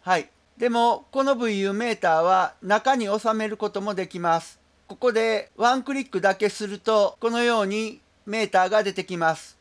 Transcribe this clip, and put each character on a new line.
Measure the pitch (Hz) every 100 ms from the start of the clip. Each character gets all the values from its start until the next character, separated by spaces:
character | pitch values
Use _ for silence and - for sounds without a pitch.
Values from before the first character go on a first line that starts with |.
は | 180 180
い。 | 147 _ _ _
で | 240
も、 | 233 233 220 -
こ | 269
の | 269 247
ブ | 233
イ | 196
ユ | 196
ー |
メ | 196 240
ー | 214
タ | 180 160
ー |
は | 170 185 170 -
中 | 185 208 262 269
に |
収 | 208 208 220
め | 220 214
る |
こ | 214 208
と | 202
も | 208
で | 190 185
き | 180
ま | 170 165
す。 | - - _ _ _
こ | 190
こ | 247
で | 220 226 214 -
ワ | - 233
ン | 262
ク | 254
リ | 277
ッ | -
ク | 185
だ | 196
け | 190 208
す | - 208
る | 202
と、 | - 220 202 -
こ | 233
の | 233
よ | 240 233
う | 196
に | 214 220 254 _ _
メ | - 220
ー | 208
タ | 190
ー | 185
が | 214
出 | 202
て | 190
き | -
ま | 175 160 160
す。 | - _